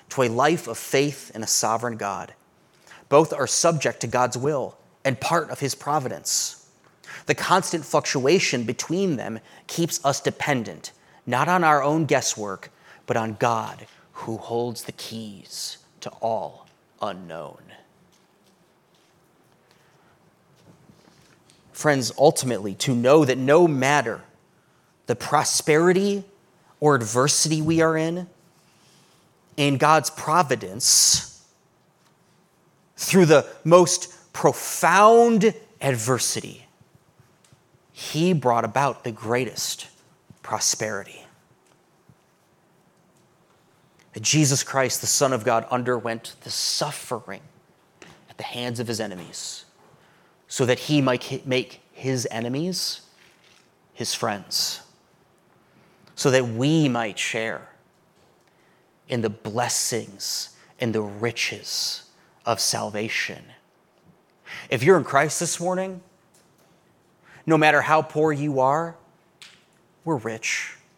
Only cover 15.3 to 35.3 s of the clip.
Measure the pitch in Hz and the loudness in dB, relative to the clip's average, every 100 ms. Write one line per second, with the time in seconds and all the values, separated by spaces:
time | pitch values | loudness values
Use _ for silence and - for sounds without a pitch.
15.3 | 98 - - - - _ _ - - 113 | -18 -16 -12 -12 -14 _ _ -16 -8 -6
16.3 | 113 80 - - _ _ - 107 92 90 | -4 -6 -14 -20 _ _ -10 -10 -8 -12
17.3 | 82 76 - - - _ _ _ _ _ | -14 -14 -16 -20 -20 _ _ _ _ _
18.3 | _ _ _ _ _ _ _ _ _ _ | _ _ _ _ _ _ _ _ _ _
19.3 | _ _ _ _ _ _ _ _ _ _ | _ _ _ _ _ _ _ _ _ _
20.3 | _ _ _ _ - _ _ _ _ _ | _ _ _ _ -20 _ _ _ _ _
21.3 | _ _ _ _ - 151 139 117 - 127 | _ _ _ _ -4 0 2 0 4 4
22.3 | 123 127 110 101 95 - 120 120 156 143 | 4 0 -4 -4 -6 -2 2 6 6 6
23.3 | 127 131 151 175 139 131 147 120 95 - | 2 4 6 6 4 2 2 0 -6 -12
24.3 | _ _ _ _ _ _ _ - 117 - | _ _ _ _ _ _ _ -6 -6 0
25.3 | 147 - - - 151 175 185 202 202 190 | 0 2 0 2 4 6 4 2 -2 -6
26.3 | _ _ _ _ - 147 139 110 120 143 | _ _ _ _ 0 4 4 2 2 2
27.3 | - 156 156 156 165 160 160 160 175 180 | 2 0 0 2 2 4 2 -2 -4 -8
28.3 | _ _ _ _ _ _ _ _ _ _ | _ _ _ _ _ _ _ _ _ _
29.3 | _ _ - 143 139 151 156 135 - - | _ _ 0 0 4 4 4 2 -6 0
30.3 | 165 147 123 95 101 - - - - - | 2 2 0 -4 -4 2 4 4 2 -2
31.3 | - _ _ _ _ _ _ _ _ _ | -16 _ _ _ _ _ _ _ _ _
32.3 | _ _ _ _ _ _ - - 190 165 | _ _ _ _ _ _ -10 2 6 8
33.3 | 151 - - 156 175 175 - - - _ | 6 4 -4 6 6 6 2 -6 -18 _
34.3 | - 156 - - - 170 180 214 233 233 | 0 0 0 -4 -2 2 6 8 8 8